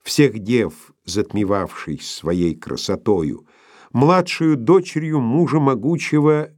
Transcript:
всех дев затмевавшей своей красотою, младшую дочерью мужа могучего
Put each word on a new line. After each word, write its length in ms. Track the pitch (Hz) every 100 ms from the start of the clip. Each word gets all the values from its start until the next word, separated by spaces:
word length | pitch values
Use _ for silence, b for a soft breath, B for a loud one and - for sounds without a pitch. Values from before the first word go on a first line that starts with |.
всех 380 | - - 139 110
дев 560 | 98 123 92 - - _ -
затмевавшей 920 | 95 101 101 98 101 87 - - 73
своей 560 | - - 80 87 85 78
красотою, 880 | - 67 - 92 - 98 76 - _ b b b b
младшую 640 | 120 143 185 - - 160 147
дочерью 640 | 113 185 180 156 156 156
мужа 400 | 117 143 170 151
могучего 880 | 135 127 127 170 - 151 147 151 151